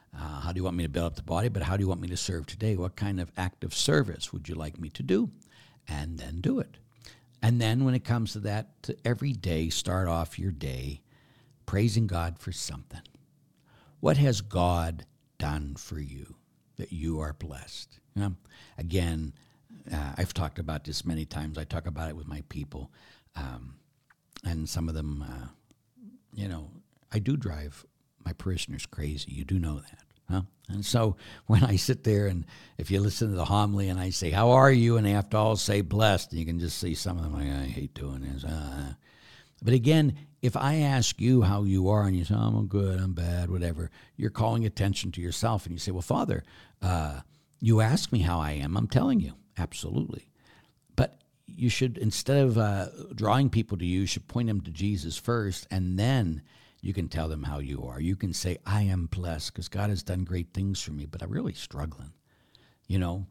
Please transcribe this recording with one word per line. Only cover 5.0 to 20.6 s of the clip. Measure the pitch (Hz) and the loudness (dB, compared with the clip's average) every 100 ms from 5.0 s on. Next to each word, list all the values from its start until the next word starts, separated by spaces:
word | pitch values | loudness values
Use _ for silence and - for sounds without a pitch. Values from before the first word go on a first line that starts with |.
do? | 131 190 226 - _ - - _ - | 0 2 2 -4 _ -20 -20 _ -10
And | 73 76 80 | -8 -6 -8
then | - 82 | -8 -4
do | 90 269 | -2 -2
it. | - - - _ - - _ _ | -4 -10 -20 _ -20 -20 _ _
And | 113 120 | 2 4
then | 113 120 | 4 4
when | 135 | 2
it | 127 | 2
comes | - 120 110 | 0 0 -2
to | 107 | -4
that, | 104 104 110 _ | -4 -4 -6 _
to | - - | -10 -4
every | - 120 139 | -2 0 -2
day, | 117 95 80 80 | -2 0 0 0
start | 78 - 92 90 | -2 0 0 2
off | 82 - - | 0 -2 -4
your | 92 | -4
day | 76 71 64 67 71 _ _ _ _ _ _ - | -4 -6 -6 -6 -8 _ _ _ _ _ _ -2
praising | 92 113 107 113 | 2 2 2 2
God | 87 85 82 | 0 -2 -4
for | - | -8
something. | 78 - 71 - - - - _ _ _ _ _ _ _ _ | -8 -8 -10 -14 -18 -18 -20 _ _ _ _ _ _ _ _
What | - 139 | 2 6
has | 143 107 | 6 4
God | 101 92 87 87 82 80 - _ _ - | 0 2 4 4 0 -4 -10 _ _ -6
done | 76 76 73 | -4 -4 -4
for | 71 - 80 | -10 -10 -8
you | 71 67 65 - _ _ _ - | -8 -10 -16 -20 _ _ _ -12
that | - | -10
you | 85 78 78 | -6 -4 -2
are | 76 | -4
blessed? | 71 80 69 - - - _ _ | -6 -10 -12 -14 -16 -16 _ _
You | - | -4
know, | 101 90 _ - - - | -4 -4 _ -20 -18 -10
again, | 82 92 85 80 78 - _ _ _ - - | -2 0 0 0 -4 -10 _ _ _ -20 -8
uh, | 78 71 71 | -6 -4 -4
I've | 90 | -4
talked | - 76 - | -2 -4 -4